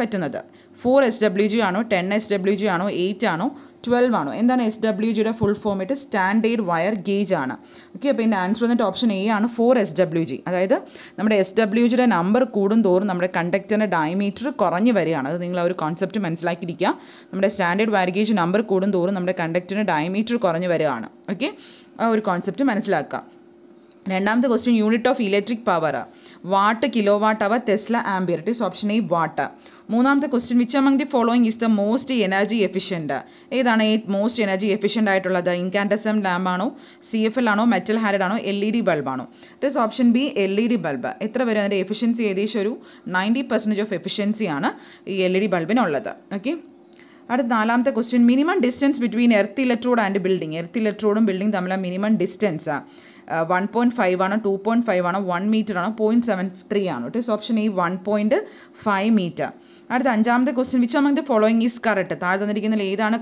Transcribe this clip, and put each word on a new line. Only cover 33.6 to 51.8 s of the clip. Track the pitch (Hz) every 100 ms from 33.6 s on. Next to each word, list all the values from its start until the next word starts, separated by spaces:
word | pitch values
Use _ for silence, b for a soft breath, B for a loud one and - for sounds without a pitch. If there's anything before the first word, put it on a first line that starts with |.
| 247 220 220 214 190 196
most | 214 - 202
energy | 190 208 202
efficient | 214 233 214
ആയിട്ടുള്ളത്? | 190 190 180 175 175
ഇൻകാൻഡസെന്റ് | 180 202 202 208 214 214 196
ലാമ്പ് | 175 185
ആണോ, | 180 226 - B B -
സി | 226 220
എഫ് | 233
എൽ | 233
ആണോ, | 208 233
മെറ്റൽ | 190 185 220 220
ഹാരിഡ് | 196 185
ആണോ, | 220 -
എൽ | 202 208
ഇ | 233
ഡി | 190
ബൾബ് | 156 135
ആണോ? | 131 - B B B
It | 277
is | 277 220
option | - 240 233
B, | 285 - 190
എൽ | 202
ഇ | 233
ഡി | 233 160
ബൾബ്. | 135 127 - 214
എത്ര | 240 247
വരെ | 214
അതിൻ്റെ | 202 196 190
എഫിഷ്യൻസി? | 214 233 233 214
ഏകദേശം | 190 214 226
ഒരു | 196 294 B B - 185
നയൻറ്റി | 202 247 247
പെർസെൻറ്റേജ് | 226 208 202 214
of | 175
എഫിഷ്യൻസി | 190 - 208 214 202 139
ആണ് | 226 - B B - 190
ഈ | 180
എൽ | 185
ഇ | 208
ഡി | 180
ബൾബിനുള്ളത്. | 160 240 202 139 - - - 196
ഓക്കെ, | 233 330 - - - B B B B
അടുത്ത | 247 233 233
നാലാമത്തെ | 220 240 254 226
ക്വസ്റ്റ്യൻ, | 226 247 240
minimum | 262 311 392 247
distance | 254 277 269 233
between | 214 240 214
earth | 208 - 254
electrode | 233 240 240 202
and | 196 180
building. | 185 160 160
എർത്ത് | 170 240
ഇലക്ട്രോഡും | 220 202 214 208 220
ബിൽഡിംഗ് | 185 208 202
തമ്മിലുള്ള | 180 190